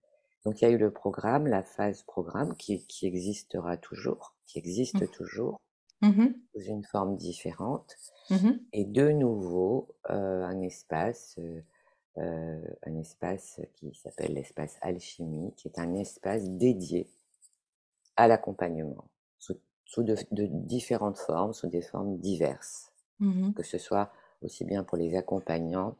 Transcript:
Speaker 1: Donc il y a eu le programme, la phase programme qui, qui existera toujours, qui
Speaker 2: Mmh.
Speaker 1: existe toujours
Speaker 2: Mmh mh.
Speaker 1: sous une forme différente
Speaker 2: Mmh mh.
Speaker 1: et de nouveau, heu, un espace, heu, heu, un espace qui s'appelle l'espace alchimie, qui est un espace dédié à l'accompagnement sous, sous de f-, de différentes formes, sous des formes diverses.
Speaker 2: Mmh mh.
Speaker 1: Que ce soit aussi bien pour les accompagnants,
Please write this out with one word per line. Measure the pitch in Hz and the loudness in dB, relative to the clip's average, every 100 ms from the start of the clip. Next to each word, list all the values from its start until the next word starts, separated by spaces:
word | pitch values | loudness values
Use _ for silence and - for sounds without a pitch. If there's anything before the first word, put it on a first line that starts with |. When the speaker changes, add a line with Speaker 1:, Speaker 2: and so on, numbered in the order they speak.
| _ _ _ _ 107 | _ _ _ _ -4
Speaker 1:
Donc | 107 | 6
il | 117 | 6
y | |
a | |
eu | 117 | 8
le | 107 | 6
programme, | - 101 - 107 139 151 | 2 -4 0 2 4 4
la | 98 | 2
phase | - - 104 101 | 0 -2 -2 -2
programme | - - 85 98 147 - | -6 -6 -4 -2 -2 -4
qui, | - 95 - | -4 -4 -4
qui | - 92 | -6 -4
existera | 90 92 101 - 90 85 85 | -2 -2 -4 -6 -6 -4 -6
toujours, | - 90 - - - _ - | -8 -8 -6 -6 -10 _ -14
qui | 85 87 95 127 | -10 -6 -2 -2
Speaker 2:
Mmh. | 196 | 0
Speaker 1:
existe | - | -2
toujours | - - 104 123 208 _ _ _ _ | -4 -10 -6 -6 -6 _ _ _ _
Speaker 2:
Mmh | 208 202 | 6 8
mh. | 247 240 - | 6 4 -8
Speaker 1:
sous | - | -12
une | 98 107 | -8 -8
forme | 101 104 98 95 | -4 -2 0 -2
différente | 87 87 - 85 104 147 - - - - - | -6 -8 -8 -6 -6 -6 -8 -18 -20 -20 0
Speaker 2:
Mmh | 190 | 4
mh. | 214 247 - | 6 4 -2
Speaker 1:
et | 107 101 | -2 2
de | 113 147 | 6 6
nouveau, | 151 127 107 90 90 92 131 - - - | 6 4 2 0 2 4 2 -2 -10 -4
heu, | 101 98 92 | -2 0 -2
un | 90 95 | -2 -2
espace, | 92 - - 80 104 120 - - | -4 -8 -4 0 0 -2 -12 -12
heu, | 82 82 80 _ _ _ _ - | -10 -12 -16 _ _ _ _ -8
heu, | 85 82 82 80 82 - - | -6 -6 -6 -8 -10 -12 -10
un | 80 | -8
espace | 80 - 90 92 - - 78 _ | -10 -8 -6 -6 -10 -14 -16 _
qui | 76 - | -16 -14
s'appelle | - - 76 71 | -16 -8 -6 -4
l'espace | 69 - 76 - | -8 -10 -10 -8
alchimie, | 90 90 - - 80 78 92 - | -6 -6 -10 -10 -8 -6 -8 -10
qui | 78 | -12
est | - | -8
un | 85 95 | -4 -4
espace | 95 - 95 110 95 | -6 -8 -4 -4 -4
dédié | 92 127 101 78 87 - - _ _ - _ _ _ _ _ _ - | 2 4 4 0 -4 -4 -12 _ _ -20 _ _ _ _ _ _ 6
à | 113 | 8
l'accompagnement | 110 - 95 87 80 78 - - _ _ _ | 8 4 -4 -4 -2 -6 -8 -16 _ _ _
sous, | - 92 _ _ - | -12 -12 _ _ -8
sous | - | -2
de | 113 107 | 0 0
f-, | - | -2
de | 104 101 | -2 -2
différentes | 76 - 120 - 117 104 - | -2 -2 -4 0 0 0 -2
formes, | - 82 104 | -2 0 0
sous | 113 85 | -2 -4
des | 87 | -4
formes | 85 92 101 90 | -4 -6 -4 -4
diverses. | 92 85 76 - - - - _ _ - | -2 0 0 -2 -10 -14 -18 _ _ 0
Speaker 2:
Mmh | 202 185 190 | 0 2 0
mh. | 208 | -2
Speaker 1:
Que | |
ce | - - | -6 -8
soit | - 101 - - _ _ | -2 0 -2 -6 _ _
aussi | - - - | -12 -8 -4
bien | 98 | -2
pour | 92 85 | -2 -2
les | 85 92 | 0 0
accompagnants, | - 92 - 82 82 92 101 | 0 -4 -2 -2 -2 -2 -4